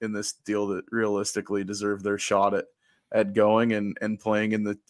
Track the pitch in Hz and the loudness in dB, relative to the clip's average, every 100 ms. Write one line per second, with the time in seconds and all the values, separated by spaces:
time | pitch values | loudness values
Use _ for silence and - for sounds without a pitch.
0 | 110 104 104 - - 104 101 92 - 113 | -8 -6 -8 -8 -4 -2 -2 -4 -4 -2
1 | 107 101 - 107 98 101 95 101 104 101 | 0 0 -2 -6 -4 -4 -4 -4 -4 -2
2 | 101 101 - 101 101 98 - _ _ _ | -2 -2 0 2 2 0 -4 _ _ _
3 | - 110 101 104 107 110 117 107 104 - | -2 0 2 4 6 6 4 0 -4 -4
4 | 107 104 110 107 107 107 104 104 | -6 -4 0 0 0 0 -2 -6